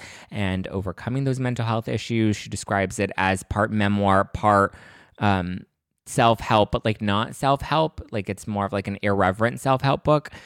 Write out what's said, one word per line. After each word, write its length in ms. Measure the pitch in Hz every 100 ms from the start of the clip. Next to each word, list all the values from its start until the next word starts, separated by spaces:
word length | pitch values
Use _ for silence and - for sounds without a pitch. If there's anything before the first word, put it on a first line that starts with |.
| - - -
and 380 | - 98 92 92
overcoming 560 | 98 95 - - 131
those 160 | 135 127
mental 260 | 127 123 117
health 220 | 113 127
issues. 500 | 120 - 117 110 104
She 120 | -
describes 500 | 104 - 98 95 -
it 120 | 98 -
as 240 | 95 95
part 280 | - 104 107
memoir, 540 | 107 101 101 98 95 98
part, 500 | - 107 101 98 - - - - -
um, 440 | 107 95 90 92 - _ _ _ -
self-help, 640 | - 117 113 - 113 104
but, 140 | 120 117
like, 160 | 107
not 340 | 104 101 113 -
self-help. 720 | 139 139 - 147 160 - -
Like, 180 | 113 95
it's 180 | 95 -
more 180 | 101 98
of, 80 |
like, 140 | 98 101
an 120 | 101
irreverent 580 | 101 98 92 98 117 131
self-help 440 | 135 131 135 139
book. 260 | - 151 - -